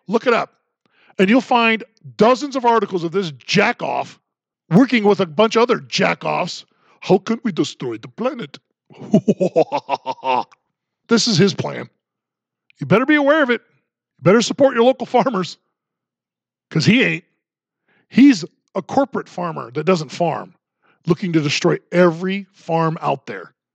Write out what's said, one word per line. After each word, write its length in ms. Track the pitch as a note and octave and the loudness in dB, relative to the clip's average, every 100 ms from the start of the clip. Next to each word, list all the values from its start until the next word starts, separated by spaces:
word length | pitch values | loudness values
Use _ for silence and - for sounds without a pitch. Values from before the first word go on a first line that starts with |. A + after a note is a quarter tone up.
| - | -4
look 200 | A3 B3+ | -2 0
it 60 | |
up. 200 | G#3+ C3+ _ _ _ _ _ _ - | -2 -2 _ _ _ _ _ _ -2
And 100 | F#3+ | 2
you'll 120 | B3 | 2
find 420 | - B3 A3+ A3 - _ C#3 A2+ | 2 0 2 -2 -8 _ -14 2
dozens 380 | G#3+ C4 C#4+ B3+ | 2 2 -2 -2
of 100 | A#3 | 0
articles 380 | A3+ G3 F#3 | 0 0 -6
of 80 | E3 | -4
this 200 | F#3 F3 | -6 -6
jackoff 880 | B2+ - G3+ G#3+ A#3 D3 B2+ C#3 - _ _ _ _ - | -10 -2 0 0 -2 -6 -6 -8 -16 _ _ _ _ 2
working 340 | E3+ C4 A#3+ | 4 4 2
with 160 | G#3 F#3+ | 2 0
a 60 | F3+ | -2
bunch 300 | D3 A3 A3+ | 0 0 2
of 60 | |
other 180 | A#3+ F3 | 0 0
jackoffs. 880 | C3 - F3 E3+ D#3+ D3+ F3 - - _ _ _ | -4 -2 -2 -2 -4 -4 -6 -10 -20 _ _ _
"How 160 | - F#3 | 0 0
can 220 | F#3+ A3+ | 0 -6
we 80 | A3 | -6
destroy 460 | D#3 C#3+ - B2+ A2 | -4 -6 -6 -10 -10
the 100 | C3 | -14
planet?" 500 | - B3 A#3+ - - _ _ _ | -8 -8 -8 -16 -18 _ _ _
<laughs> 1600 | - - G3 - - F#3 E3 - C#3+ - C3+ C3 - C3 B2+ - _ _ _ _ _ - | -18 0 0 0 -4 -2 0 -2 -4 -6 -8 -6 -8 -4 -4 -4 _ _ _ _ _ -2
This 200 | A#3 A#3+ | 0 2
is 100 | E3+ | 2
his 160 | G3 | 2
plan. 340 | - D3 B2 A#2+ _ _ _ _ _ _ _ _ - | 0 -10 -10 -16 _ _ _ _ _ _ _ _ -12
You 80 | C#3 | 0
better 180 | G#3 C4 | 0 2
be 80 | |
aware 300 | D4+ C#4 D#4 | 2 2 2
of 80 | B3 | 2
it. 100 | A#3 _ _ _ _ _ _ | -2 _ _ _ _ _ _
You 60 | |
better 180 | C#3+ A3+ | 4 4
support 320 | - - C4+ | 2 2 2
your 100 | A#3+ | 4
local 220 | B3 C4 A#3+ | 2 2 0
farmers. 540 | B3 B3+ G3 F3 - _ _ _ _ _ _ _ _ _ _ _ | 0 0 -2 -8 -12 _ _ _ _ _ _ _ _ _ _ _
'Cause 120 | D#3+ | -2
he 200 | D3 B3 | 2 2
ain't. 200 | F3 E3 _ _ _ _ _ _ _ _ _ | 0 -4 _ _ _ _ _ _ _ _ _
He's 340 | - C#4+ F#3+ E3 _ _ | 6 6 6 -4 _ _
a 80 | F#3+ | -12
corporate 480 | - B3+ C#4 G3+ - | -4 -2 -2 -6 -10
farmer 400 | - F3 D3+ A#2 | -10 -8 -8 -10
that 120 | C3+ | -6
doesn't 260 | D#3 F3+ C#3 | 0 0 -2
farm, 460 | - E3+ A2+ F#2 _ _ _ _ _ - | -4 -4 -4 -10 _ _ _ _ _ -4
looking 260 | F3+ F#3 | -2 0
to 80 | D#3+ | -2
destroy 360 | D3 - E3+ D3 - | -2 -2 -2 -2 -2
every 560 | F3 F3+ E3 F#3+ G3 F#3+ | 2 2 0 -6 -8 -10
farm 440 | _ - E3 D#3+ D#3+ | _ -6 -2 -2 -4
out 260 | D3 C#3 - | -6 -6 -8
there, 260 | G2 E2 _ _ | -14 -16 _ _